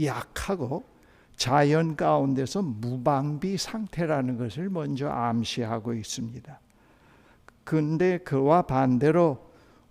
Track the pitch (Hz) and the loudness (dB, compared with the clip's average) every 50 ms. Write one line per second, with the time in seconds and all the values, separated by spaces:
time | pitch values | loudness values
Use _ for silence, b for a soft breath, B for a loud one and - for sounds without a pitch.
0 | 156 139 123 123 - - - - - - 196 175 131 113 139 185 269 b b b | -2 -2 -2 -4 -8 -10 -10 -8 -6 -4 -4 -4 -4 -4 -4 -6 -8 b b b
1 | b b b b b b b - - 123 135 147 147 143 147 160 165 165 156 - | b b b b b b b -4 0 2 4 4 4 4 4 4 2 0 0 0
2 | 175 156 151 147 139 139 135 131 135 123 - 196 202 151 113 104 113 120 127 127 | 2 2 2 2 2 2 0 0 -2 -2 -4 -4 -4 -4 -4 -6 -6 -6 -4 -2
3 | 120 151 143 135 143 147 151 139 185 190 196 175 - - - 220 214 185 - 156 | 0 0 2 2 0 -2 -4 -4 -4 -4 -4 -4 -6 -6 -8 -8 -8 -6 -4 -4
4 | 175 151 156 139 127 127 127 113 123 113 101 143 180 202 190 170 147 143 143 127 | -2 0 0 0 0 0 -2 -2 -4 -6 -6 -6 -6 -4 -4 -4 -4 -4 -4 -4
5 | 139 151 139 127 117 120 113 117 110 - - 131 117 110 117 113 104 120 117 113 | -4 -4 -2 -2 -2 0 0 0 -2 -2 -2 -4 -4 -2 -4 -4 -4 -4 -6 -6
6 | 104 - - - 120 113 120 120 - 151 139 - _ b b b b b b b | -6 -8 -8 -8 -8 -8 -10 -14 -16 -20 -20 -20 _ b b b b b b b
7 | b b b b b b b b b - - _ _ - 156 160 151 151 160 151 | b b b b b b b b b -20 -20 _ _ 0 0 2 2 2 2 2
8 | 180 185 180 170 180 - 143 135 135 143 160 180 175 - - 131 135 127 127 120 | 2 2 2 0 -2 -2 0 2 4 4 4 4 4 2 2 2 4 4 4 4
9 | 143 156 160 175 175 160 131 - B B B B B B B B B B | 4 4 6 6 4 4 2 -2 B B B B B B B B B B